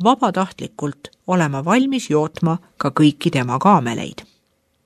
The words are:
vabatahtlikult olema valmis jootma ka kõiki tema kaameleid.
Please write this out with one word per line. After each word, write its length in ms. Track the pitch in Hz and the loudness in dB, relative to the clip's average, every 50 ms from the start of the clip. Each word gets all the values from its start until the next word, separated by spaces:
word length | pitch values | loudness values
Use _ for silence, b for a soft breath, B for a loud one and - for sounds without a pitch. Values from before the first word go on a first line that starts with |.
| 180 | 2
vabatahtlikult 1040 | 226 269 254 262 220 - 190 190 - - - - - _ - 147 143 139 _ - - _ _ _ | 2 2 2 0 -2 0 -2 -4 -4 -6 -12 -14 -12 _ -8 -8 -8 -8 _ -18 -20 _ _ _
olema 360 | 180 185 180 160 151 139 135 143 | -2 0 2 0 0 -2 -2 0
valmis 440 | 170 220 254 262 269 262 247 - - | 0 2 2 2 0 -2 -4 -2 0
jootma 480 | 151 151 151 151 - - 170 165 165 - b b b | 0 0 0 -2 -4 -2 -2 -2 -2 -2 b b b
ka 140 | b - 139 | b -4 -2
kõiki 400 | 131 - 156 147 143 - - 165 | 2 4 4 4 2 0 -2 -2
tema 260 | - 135 123 123 120 131 | -2 -2 -2 -2 -2 2
kaameleid. 640 | - 196 202 156 120 120 113 101 - - - - - _ _ _ _ _ _ _ _ _ _ _ _ | 4 4 4 4 2 0 -4 -6 -8 -10 -12 -16 -20 _ _ _ _ _ _ _ _ _ _ _ _